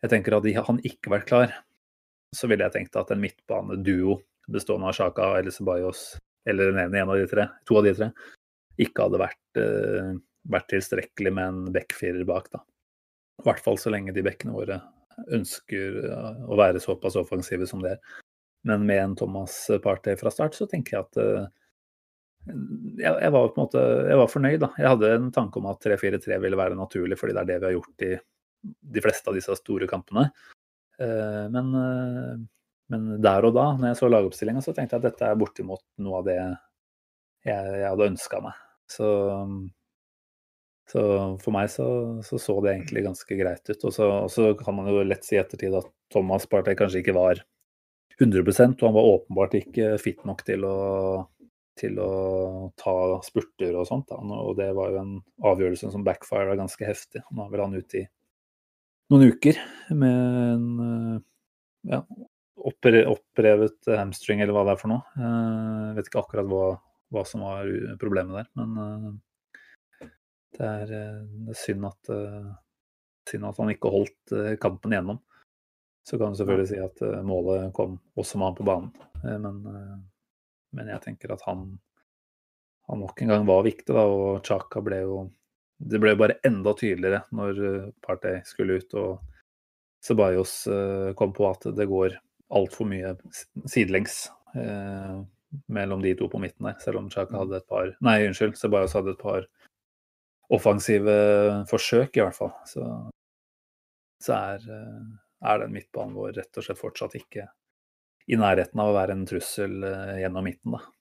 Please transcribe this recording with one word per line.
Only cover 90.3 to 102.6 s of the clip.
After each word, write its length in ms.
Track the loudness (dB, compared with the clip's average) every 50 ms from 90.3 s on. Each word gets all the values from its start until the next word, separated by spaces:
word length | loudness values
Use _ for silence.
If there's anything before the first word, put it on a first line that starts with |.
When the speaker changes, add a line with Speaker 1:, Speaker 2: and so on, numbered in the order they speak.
| 4 2 0 -2 -4 -8 -4
Speaker 1:
eh, 460 | -2 -2 -2 0 -2 -2 -2 -4 -4 -2
kom 180 | 0 -2 -2 0
på 160 | 2 0 0
at 180 | 0 -2 -6 -6 -2
det 120 | -2 -2 0
går 280 | 2 2 2 0 0 -4 _ _ _ _ _ _
alt 220 | 0 0 0 0 -4
for 140 | -6 -6
mye 300 | -4 -4 -6 -6 -8 -8 -10 _ -20
s-, 180 | -18 -18 -20 _ _ -14 -14
sidelengs, 640 | -4 0 0 2 2 2 0 -2 -2 -8 -10 -12 -12 -16 _ _ _ _
eh, 680 | -8 -8 -6 -8 -8 -8 -10 -10 -10 -10 -10 -10 -12 -12 -14 _ _ _ _ -16 -16 -12 _
mellom 320 | -6 -4 -4 -2 -2 0
de 140 | 2 0 2
to 140 | 0 -2 -4
på 120 | -4 -6
midten 240 | -8 -8 -8 _ -10
der, 140 | -10 -10 -8
selv 180 | -8 -6 -6 -6
om 100 | -6 -6
Xhaka 220 | -6 -6 -6 -4 -4
Speaker 2:
Mm. 60 | -6
Speaker 1:
hadde 180 | -4 -4 -6
et 100 | -8 -8 _
par, 260 | -4 -4 -2 -4 -6 _
nei, 220 | 2 4 4 6 4
unnskyld, 300 | 2 0 0 0 -2 -2
Ceballos 360 | -2 -2 0 2 2 2 2 0
hadde 160 | -2 -2 -2
et 80 | -6 -6
par 260 | -6 -4 -4 -4 -4 -8 _ _ _ _ _ _ _ _ _ _ _ _ _ _ _ _ _ _ _ _
offensive 640 | 0 4 4 4 4 4 2 2 2 2 4 4 4 6 6 6 6 6 4 4 2 0 -4 -2
forsøk 480 | -2 -2 0 2 2 2 2 4 _
i 60 | 2 2
hvert 120 | 2 0
fall. 160 | -4 -8 -8 -8 -12